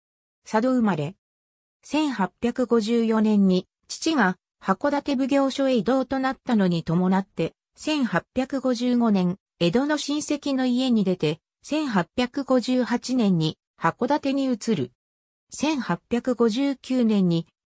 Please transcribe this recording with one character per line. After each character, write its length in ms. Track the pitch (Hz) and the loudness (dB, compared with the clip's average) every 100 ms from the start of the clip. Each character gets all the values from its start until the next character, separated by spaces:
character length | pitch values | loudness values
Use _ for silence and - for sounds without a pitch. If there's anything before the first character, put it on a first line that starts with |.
| _ _ _ _ | _ _ _ _
佐 180 | - 220 | -4 -2
渡 120 | 254 | 0
生 80 | 254 | 2
ま 140 | 220 160 | 0 0
れ。 200 | 143 - _ _ _ _ _ _ | -4 -10 _ _ _ _ _ _
千 280 | - 285 302 | -6 -2 -2
八 200 | 220 185 - | -2 -4 -2
百 240 | 233 240 247 | -4 -2 0
五 140 | 233 | 0
十 260 | 208 233 226 | 2 0 2
四 160 | 220 | 2
年 260 | 214 214 190 | 2 4 4
に、 200 | 185 - _ - | 2 -2 _ -16
父 280 | - 320 311 | -6 -2 2
が 220 | 190 185 _ _ | 2 0 _ _
函 280 | - 190 285 | -4 -2 0
館 240 | 285 285 262 | -2 -2 -2
奉 120 | 262 | 0
行 220 | 277 269 | 2 2
所 180 | 269 269 | 0 0
へ 80 | 254 | 0
異 80 | |
動 220 | 190 269 262 | 2 0 0
と 140 | 269 | -4
な 120 | 262 | -4
っ 60 | 269 | -6
た 120 | - 220 | -2 2
の 120 | 185 | 2
に 160 | 170 | 0
伴 340 | - 165 185 190 | 0 0 2 0
っ 80 | 196 | -2
て、 280 | - 165 - _ - | -4 -6 -6 _ -10
千 300 | 302 302 233 | -4 -2 0
八 200 | 175 - - | -2 -4 -6
百 260 | 254 277 | -4 -2
五 120 | 262 | -2
十 240 | 233 247 240 | -2 0 2
五 120 | 233 | 2
年、 280 | 196 180 180 _ - | 2 0 -4 _ -4
江 120 | 170 | 0
戸 140 | 233 285 | 0 0
の 100 | 302 | -2
親 200 | - 294 | -4 -4
戚 360 | - 294 285 | -4 -4 -2
の 120 | 262 254 | -2 0
家 260 | 247 262 | 0 2
に 120 | 226 | 2
出 120 | 190 180 | 0 0
て、 240 | 151 160 _ _ | -2 -4 _ _
千 240 | - 302 294 | -6 -4 -2
八 200 | 202 165 - | -2 -2 -2
百 280 | 247 - | -4 -4
五 160 | 269 254 | 0 0
十 240 | 220 254 | 2 0
八 320 | 240 240 - 254 | 0 -2 -2 0
年 220 | 208 175 | 2 2
に 200 | 156 - _ - | 0 -4 _ -4
函 280 | - - 254 | -4 -2 -2
館 260 | 294 277 | 0 -2
に 120 | 277 269 | -2 -2
移 300 | 233 - 190 | -2 -2 -2
る。 160 | 123 _ _ _ _ _ _ | -4 _ _ _ _ _ _
千 320 | - 294 302 | -6 -2 -2
八 180 | 214 175 - | -2 -6 -4
百 260 | 233 254 240 | -4 -2 2
五 140 | 233 | 2
十 260 | 220 277 269 | 2 -2 -4
九 280 | - 254 | -4 0
年 240 | 226 208 180 | 2 2 2
に、 200 | 165 - _ | 0 -2 _